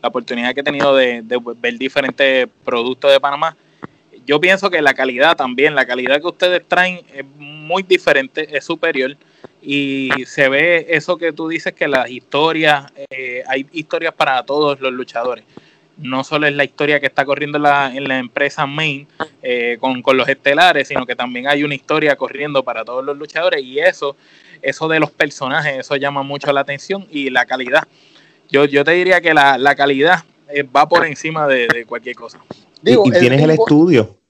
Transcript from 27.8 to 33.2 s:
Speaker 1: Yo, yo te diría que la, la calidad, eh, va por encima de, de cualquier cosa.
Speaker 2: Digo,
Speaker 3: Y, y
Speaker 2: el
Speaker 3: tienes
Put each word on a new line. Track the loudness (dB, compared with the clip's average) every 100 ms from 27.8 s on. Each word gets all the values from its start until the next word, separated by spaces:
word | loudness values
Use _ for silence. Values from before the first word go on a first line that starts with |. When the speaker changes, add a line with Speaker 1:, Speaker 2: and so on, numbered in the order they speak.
| -2 _ _ _ _ _ _
Speaker 1:
Yo, | 2 4
yo | 2
te | 2
diría | 2 4 2
que | 4
la, | 4 6 4
la | 2 2
calidad, | 2 2 4 2 0 _ _
eh, | -6
va | 0 2 4
por | 4 2
encima | -4 -6 -2 0
de, | 2 2
de | -2 -4
cualquier | -10 -10 -14
cosa. | -16 -20 _ -20 _ _
Speaker 2:
Digo, | 4 6 6
Speaker 3:
Y, |
y |
Speaker 2:
el |
Speaker 3:
tienes | 4